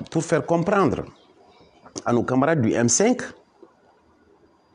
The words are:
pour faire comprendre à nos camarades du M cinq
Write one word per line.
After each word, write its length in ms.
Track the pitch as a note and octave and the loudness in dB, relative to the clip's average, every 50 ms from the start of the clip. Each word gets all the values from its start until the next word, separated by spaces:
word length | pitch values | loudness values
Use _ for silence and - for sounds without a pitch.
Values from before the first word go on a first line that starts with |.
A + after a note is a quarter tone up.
| - - | -8 -6
pour 140 | - E3 D#3 | -4 -4 -2
faire 220 | - E3+ D3+ - | 0 -2 -2 0
comprendre 580 | - E3+ E3+ E3 F3+ G#3 G3+ F#3 C3 F2+ D2+ C2 B1+ - - _ _ _ _ - - _ _ - - _ _ _ - - - - | 0 0 0 0 0 2 2 2 2 0 -2 -6 -10 -16 -20 _ _ _ _ -20 -20 _ _ -20 -20 _ _ _ -20 -18 -10 -4
à 80 | - A#2+ | -2 0
nos 100 | A#2 G#2+ | 0 0
camarades 380 | - B2 C3 C#3 D3 E3+ D#3 | 0 0 0 2 2 2 2
du 100 | A2+ A2 | 2 2
M 180 | D#2 F#2+ A#2+ A#2 | 2 2 2 0
cinq 320 | - - G3 A#3 B3+ B3 - - - - _ _ _ _ - - _ _ _ _ _ _ _ _ _ _ _ _ _ _ _ _ _ _ _ _ _ | 2 2 2 2 2 -2 -4 -12 -16 -20 _ _ _ _ -20 -20 _ _ _ _ _ _ _ _ _ _ _ _ _ _ _ _ _ _ _ _ _